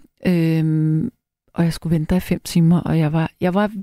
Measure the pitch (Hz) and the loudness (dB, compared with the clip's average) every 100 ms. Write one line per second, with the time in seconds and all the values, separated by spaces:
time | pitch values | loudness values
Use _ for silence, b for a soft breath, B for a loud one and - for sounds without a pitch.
0 | - _ - 175 165 160 156 156 156 156 | -20 _ -2 0 2 0 0 0 0 0
1 | - - _ _ _ - 170 - 165 160 | -2 -8 _ _ _ -2 -2 -2 -2 -2
2 | 156 180 - 175 - 175 165 170 - 160 | 0 -2 -2 -6 -2 2 4 4 2 0
3 | 151 160 160 - 180 185 208 214 | 0 0 -4 -4 -2 0 -2 -4